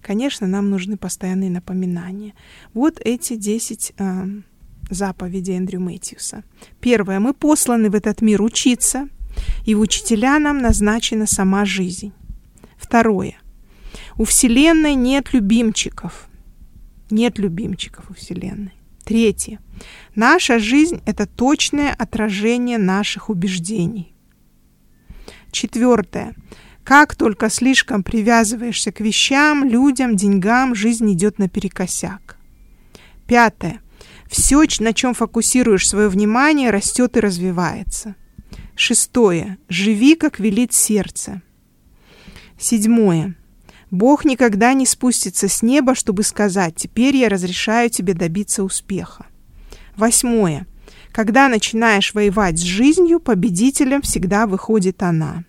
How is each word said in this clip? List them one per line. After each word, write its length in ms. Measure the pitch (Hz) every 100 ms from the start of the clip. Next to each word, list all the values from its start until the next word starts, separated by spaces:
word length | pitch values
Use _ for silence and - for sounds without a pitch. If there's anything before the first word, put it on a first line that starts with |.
Конечно, 460 | - 202 269 - 190
нам 240 | 190 202
нужны 260 | 196 185 208
постоянные 540 | 185 - 185 185 190
напоминания. 800 | 175 175 185 185 175 175 196 208 - - - -
Вот 280 | 220 294 320
эти 300 | - 240 - 226
десять, 560 | 202 220 - 220 - -
а, 300 | 196 185 185 208 196 _ - - -
заповедей 640 | 180 196 185 180 190 185 180
Эндрю 240 | 185 185
Мэтьюса. 640 | 180 170 - - - - - _ - -
Первое. 400 | 247 233 196 190
Мы 120 | 226
посланы 580 | 285 294 302 - 233 214
в 40 |
этот 280 | 208 214 208
мир 200 | 220 202
учиться, 640 | 214 - - 240 - 254 277 - - - - -
и 100 | -
в 60 | 214
учителя 580 | 214 - - 220 247 294
нам 200 | 294 285
назначена 680 | 240 214 208 226 - 220 214
сама 380 | - 190 196
жизнь. 480 | 202 190 180 180 208 - - - - _ - _
Второе. 580 | - 240 226 196 - - - - - - - - - -
У 80 |
Вселенной 720 | 226 - 254 233 311 320 311
нет 380 | 277 247 269 262
любимчиков. 960 | 254 196 226 226 - - - 175 - - - - - - - - - -
Нет 280 | 214 240 240
любимчиков 720 | 202 170 226 185 - - -
у 40 |
Вселенной. 580 | 190 - 175 185 208 202 - _ -
Третье. 560 | - 226 226 196 - 214 - - - - -
Наша 440 | - 233 330 - 233
жизнь — 420 | 208 269 311 339 -
это 200 | 208 202
точное 680 | - 240 302 - 285 285 -
отражение 800 | 214 220 220 196 214 240 247 233
наших 520 | 185 190 208 - -
убеждений. 840 | 202 196 185 170 220 170 220 165 _ _ _ _ _ _ _ _ _ _ - - - -
Четвертое. 840 | - 220 - 247 233 202 - - - - - - -
Как 300 | - 277 294
только 360 | - 254 202 220
слишком 520 | - 247 262 - 214
привязываешься 880 | 180 233 214 233 220 226 240 - -
к 80 | -
вещам, 640 | 214 208 - 277 302 302
людям, 520 | 269 226 277 254 254 208
деньгам, 580 | 202 202 185 240 262
жизнь 380 | 233 214 226 220
идет 260 | 180 208 208
наперекосяк. 1000 | 196 - 185 - 180 - 185 190 - - - - - - - - - - -
Пятое. 540 | 240 226 - 175 - - - - - -
Все, 340 | - - - 311
ч-, 180 | -
на 80 | 220
чем 200 | 220 262
фокусируешь 760 | 240 226 233 220 254 247 190 -
свое 200 | 196 208
внимание, 600 | 190 208 226 294 302 254
растет 460 | 202 - - 247 247
и 40 |
развивается. 960 | 214 175 180 175 170 - 196 - 220 196 - - - - - -
Шестое. 840 | - 226 - 254 220 170 208 190 _
Живи, 460 | 175 202 208 262
как 240 | 320 311 -
велит 340 | 185 202 247
сердце. 680 | - - 208 180 - - 185 _ _ _ _ _ _ _ - - - - -
Седьмое. 800 | - 233 214 233 214 165 185 175 _ _ - - _
Бог 340 | 180 226 285
никогда 480 | 311 262 240 196 233
не 140 | 269 254
спустится 600 | - 254 233 - - 196
с 140 | -
неба, 340 | 220 277 262 277
чтобы 260 | - 190
сказать: 540 | 214 - 208 185 175 -
«Теперь 400 | - - 254 277
я 120 | 233
разрешаю 640 | 196 180 180 - 220 233
тебе 240 | 233 180
добиться 480 | 175 175 170 202 -
успеха». 640 | 190 - - 190 170 - - - - - - - - -
Восьмое. 680 | 220 233 247 233 190 151 180 - - - -
Когда 380 | - 214 226 277
начинаешь 680 | 226 - 220 226 202 208
воевать 440 | 214 208 196 196 160
с 40 |
жизнью, 560 | 175 190 262 320 349 339
победителем 840 | 302 208 214 175 240 269 277 277
всегда 460 | - 190 175 202 220
выходит 560 | 190 - 220 185 185
она. 400 | 185 165 160 165